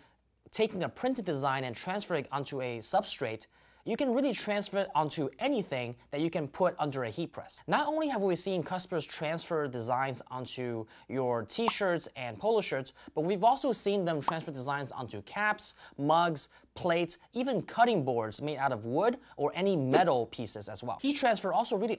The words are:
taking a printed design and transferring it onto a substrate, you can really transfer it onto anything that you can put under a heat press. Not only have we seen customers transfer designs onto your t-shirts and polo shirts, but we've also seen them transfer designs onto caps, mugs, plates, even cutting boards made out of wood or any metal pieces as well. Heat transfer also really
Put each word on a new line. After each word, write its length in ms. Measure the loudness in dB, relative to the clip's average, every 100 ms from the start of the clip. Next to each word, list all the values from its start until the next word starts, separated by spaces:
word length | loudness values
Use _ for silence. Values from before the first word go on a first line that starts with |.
| -10 _ _ _ -6
taking 320 | 0 0 0
a 60 | -4
printed 340 | -2 -2 -2
design 400 | -2 0 2 0
and 100 | -2
transferring 520 | -6 -4 -4 -2 -2 -2
it 40 |
onto 280 | -4 -4 -4
a 180 | -4 -4
substrate, 680 | 0 0 2 -2 -2 -6 -10 _ -20 _ -4
you 100 | 0
can 180 | 2
really 200 | 2 2
transfer 460 | 0 -2 -2 0 -2
it 100 | 0
onto 360 | 2 0 0 -2 -2
anything 560 | 0 0 0 -4 -4 -8 -8
that 80 | -2
you 100 | 0
can 160 | 0 -4
put 300 | 2 2 2
under 280 | -2 -2 -4
a 40 |
heat 220 | -4 -6
press. 300 | -8 -12 -10 0
Not 200 | 0 2
only 220 | 0 -2
have 120 | 0
we 140 | 0 0
seen 260 | 0 -2
customers 440 | -2 -4 -2 -4 -4
transfer 600 | -4 -4 -4 -2 -2 -2
designs 520 | -2 -2 0 0 -4 -8
onto 560 | -8 -6 -4 -4 -4 -6 -14 -6
your 360 | 0 2 0
t-shirts 640 | 0 0 0 2 2 0 -2 -6
and 200 | -10 -4
polo 220 | 0 2
shirts, 320 | 2 -2 -4 -12 -8 -4
but 60 |
we've 240 | -2 4 4
also 260 | 4 2
seen 320 | 2 2 2
them 160 | 2 0
transfer 320 | 0 -2 -4
designs 400 | -6 -4 -2 -4
onto 300 | -8 -8 -8
caps, 520 | -8 -2 0 0 -4 -8 -14 -2
mugs, 520 | 4 6 4 0 -6 -10 _ -4
plates, 420 | 2 2 2 -4 -6
even 300 | -4 0 -2
cutting 400 | -2 4 6 6
boards 360 | 2 0 0 -2
made 180 | -4 0
out 140 | 0
of 140 | 0 0
wood 320 | 2 2 0 -6 -2
or 160 | -2 2
any 200 | 2 2
metal 520 | 4 6 6 4 0
pieces 420 | -4 -6 -6 -6
as 140 | -8
well. 160 | -6 -2
Heat 140 | 0 2
transfer 360 | 2 2 2
also 240 | 2 2 0
really 220 | 0